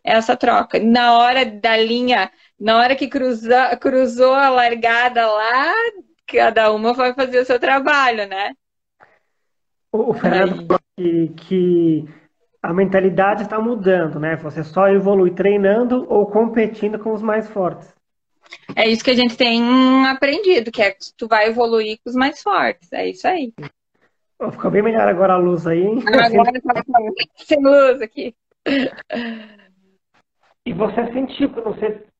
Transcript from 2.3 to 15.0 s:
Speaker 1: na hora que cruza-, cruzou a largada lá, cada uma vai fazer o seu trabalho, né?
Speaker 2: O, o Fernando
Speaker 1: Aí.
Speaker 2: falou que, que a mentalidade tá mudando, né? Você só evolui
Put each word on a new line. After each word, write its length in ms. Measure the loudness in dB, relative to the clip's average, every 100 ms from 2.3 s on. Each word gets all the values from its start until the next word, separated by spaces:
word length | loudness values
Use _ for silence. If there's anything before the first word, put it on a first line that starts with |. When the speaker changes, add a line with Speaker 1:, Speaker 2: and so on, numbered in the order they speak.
| -8 _ _
Speaker 1:
na 200 | 0 2
hora 180 | 2 0
que 120 | -4
cruza-, 680 | -4 -4 -4 2 2 2 0
cruzou 560 | 0 0 0 2 2
a 160 | 4 4
largada 800 | 2 2 0 0 2 2 0 0
lá, 420 | 0 0 0 0 -2 -4 -6 -20 _ -4
cada 460 | 2 2 4 2
uma 200 | 2 0
vai 220 | 0 -2
fazer 260 | -2 -2 0
o 40 |
seu 140 | 0 0
trabalho, 680 | 2 0 2 2 2 0 -6
né? 260 | -6 -8 -10 _ _ _ _ _ _ _ _ _ _ _ _ _
Speaker 2:
O, 180 | -4 -2
o 40 |
Fernando 460 | -2 0 0 0 -2
Speaker 1:
Aí. 60 | -2
Speaker 2:
falou 140 | -4 -4 -6
que, 320 | -2 0 -2 -6
que 720 | -4 0 2 2 2 0 -4 -18 _ _ _ _
a 100 | -4
mentalidade 760 | -2 0 2 0 2 0 0 -4
tá 120 | -6
mudando, 580 | -4 -2 0 0 0 -4
né? 180 | -6 -6
Você 280 | -8 -10
só 240 | -6 0 2
evolui 420 | 4